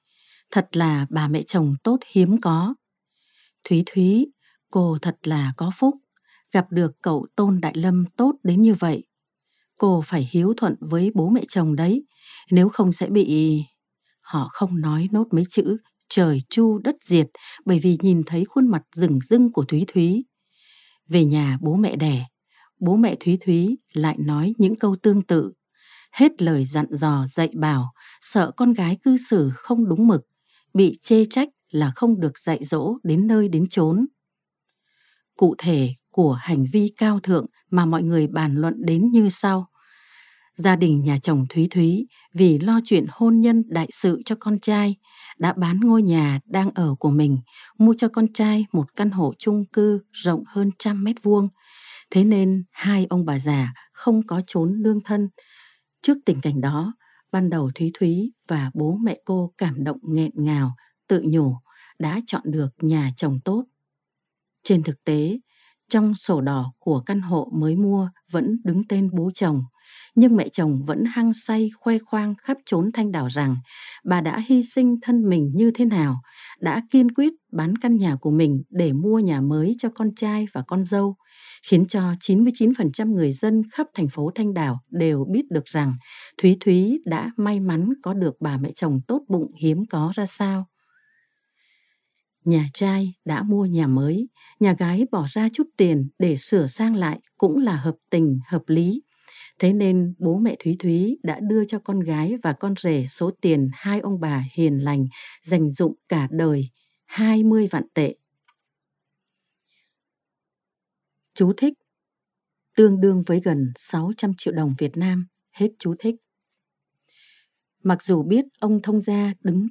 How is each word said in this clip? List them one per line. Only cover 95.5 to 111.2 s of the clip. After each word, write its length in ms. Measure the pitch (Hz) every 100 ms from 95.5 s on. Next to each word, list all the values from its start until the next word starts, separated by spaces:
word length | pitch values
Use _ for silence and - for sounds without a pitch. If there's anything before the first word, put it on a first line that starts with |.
chút 140 | 226 302 -
tiền 320 | 180 151 135 -
để 180 | 170 139
sửa 300 | - 196 135
sang 300 | - 226 214
lại 240 | 165 - _ _
cũng 220 | 190 277
là 180 | 247 156
hợp 180 | 151 156 _
tình, 280 | 170 160 131 123
hợp 140 | 175 -
lý. 360 | 160 175 247 - _ _ - - _
Thế 140 | 180
nên 420 | 208 196 185 175 180
bố 200 | 170 180
mẹ 180 | 226 -
Thúy 120 | 165 180
Thúy 400 | 180 170 202 294
đã 180 | 170 156 208
đưa 160 | 220
cho 140 | 208 214
con 220 | - 196
gái 340 | 165 151 160 240
và 100 | -
con 220 | 139 202 196
rể 300 | 175 147 131
số 240 | - 175 -
tiền 280 | 180 151 131
hai 280 | 127 202 202
ông 200 | 196 185
bà 240 | 160 143 131
hiền 300 | - 160 139
lành 220 | 143 143 131 - - -
dành 280 | 165 175 151
dụm 200 | 139 165 - _
cả 200 | 165 135
đời, 400 | 160 160 143 131 - _ _ _
hai 380 | - 220 220
mươi 240 | 220 220 202
vạn 140 | 151 -
tệ. 220 | - 143 - _ _ _ _ _ _ _ _ _ _ _ _ _ _ _ _ _ _ _ _ _ _ _ _ _ _ _ _ _ _